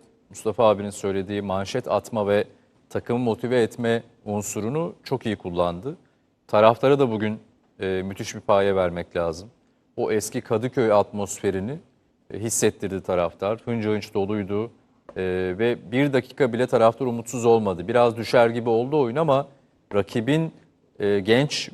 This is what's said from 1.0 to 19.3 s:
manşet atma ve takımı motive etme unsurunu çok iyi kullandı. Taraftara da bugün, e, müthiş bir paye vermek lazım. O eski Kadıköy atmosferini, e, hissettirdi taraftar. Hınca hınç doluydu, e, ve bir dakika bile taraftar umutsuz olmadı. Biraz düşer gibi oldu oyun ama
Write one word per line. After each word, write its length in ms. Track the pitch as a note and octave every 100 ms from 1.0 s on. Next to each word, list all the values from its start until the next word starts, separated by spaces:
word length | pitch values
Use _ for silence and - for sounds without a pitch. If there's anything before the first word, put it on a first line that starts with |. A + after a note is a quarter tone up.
| G2+ G2 F#2+ G2+
manşet 460 | G2+ F#2+ G2 C3 -
atma 400 | G2+ - A2+ G2+
ve 160 | G#2 - _ _ _ _
takımı 300 | G2+ - A#2+
motive 420 | A#2+ G#2+ A#2+ B2
etme 420 | A2 - A#2 A#2 - _ G#2+
unsurunu 720 | G#2 G2+ A2 G#2+ D3+ E3+ -
çok 220 | - C3 A2+
iyi 100 | G2+
kullandı. 640 | F#2 F2 F2 E2+ B2 F3 _ _ _ _ _
Taraftara 520 | G#2+ A2 A#2+ C3 C#3+
da 120 | C3
bugün, 280 | A2 G#2+ A2 - _ _ -
e, 220 | F#2+ F#2+
müthiş 340 | F#2+ G2 A2 A2
bir 40 |
paye 360 | - G2+ G2+ F#2+
vermek 400 | F2+ F2 E2+ F2+
lazım. 340 | E2+ D#2+ G#2+ _ _ _ _ -
O 140 | A#2
eski 300 | G#2+ - B2+
Kadıköy 500 | - A2 B2 C3+ A2+
atmosferini, 880 | G#2 G2 G#2 G2 - G2+ F#2+ G#2 D#3+ - _ _ _ _
e, 60 | F#2+
hissettirdi 600 | A2 - A2 - G2 F#2+
taraftar. 600 | F#2+ F2+ E2+ - G2 A2+ -
Hınca 260 | A#2 G#2+
hınç 220 | G#2+ -
doluydu, 580 | G#2 G2 G#2+ F#2+ G2+ A2+ - _ _ - F#2+
e, 60 | F#2 F#2 F#2 F2+
ve 320 | A#2 A#2+ F2
bir 220 | B2 C#3+
dakika 400 | C3 - - C3
bile 140 | A2+ B2+
taraftar 380 | B2 A2+ A#2 C3
umutsuz 400 | A#2 A2 B2+ A#2
olmadı. 420 | A#2 G#2 F2 F2+
Biraz 300 | A#2+ A#2+ A2+
düşer 320 | G#2 C3 A#2
gibi 200 | A#2 A#2
oldu 300 | A2+ B2 D3+
oyun 160 | A#2+ C3
ama 320 | D#3+